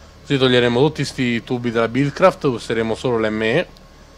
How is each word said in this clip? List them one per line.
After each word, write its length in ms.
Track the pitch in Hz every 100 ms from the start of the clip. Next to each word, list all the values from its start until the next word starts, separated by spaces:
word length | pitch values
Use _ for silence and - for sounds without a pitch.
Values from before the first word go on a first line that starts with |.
| - -
così 160 | - 143
toglieremo 420 | 131 123 120 120
tutti 240 | 151 151 139
sti 380 | - 123 117
tubi 280 | - 127 120
della 160 | 113 113
Buildcraft, 560 | 123 143 - 185 - 147
useremo 480 | 117 - 117 113 107
solo 220 | 131 117
l'M 220 | 110 107
E 260 | 110 139 180 - - - -